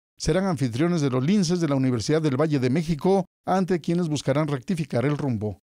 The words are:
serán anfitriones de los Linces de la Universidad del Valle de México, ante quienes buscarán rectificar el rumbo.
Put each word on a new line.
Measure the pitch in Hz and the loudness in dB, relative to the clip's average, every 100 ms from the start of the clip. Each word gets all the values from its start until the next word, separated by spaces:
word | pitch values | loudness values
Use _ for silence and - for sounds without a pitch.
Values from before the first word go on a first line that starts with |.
| _ - | _ -6
serán | 160 175 | -2 0
anfitriones | 196 147 131 113 170 175 | 0 -2 -2 0 0 2
de | 143 | 0
los | 127 | 0
Linces | 139 214 165 180 | 2 2 2 0
de | 160 | 0
la | |
Universidad | 139 131 123 120 160 | 2 0 0 0 0
del | 151 127 | 2 0
Valle | 160 147 | 0 2
de | 123 | 2
México, | 151 160 151 180 196 180 _ | 0 -2 0 2 2 0 _
ante | - 185 180 175 | -2 0 0 -2
quienes | - 170 165 | 0 -2 0
buscarán | 147 - 139 156 | -2 0 0 0
rectificar | 139 - 165 151 120 | -4 -4 -4 -2 0
el | 135 143 | 0 -2
rumbo. | 139 110 107 98 | -2 -2 -4 -8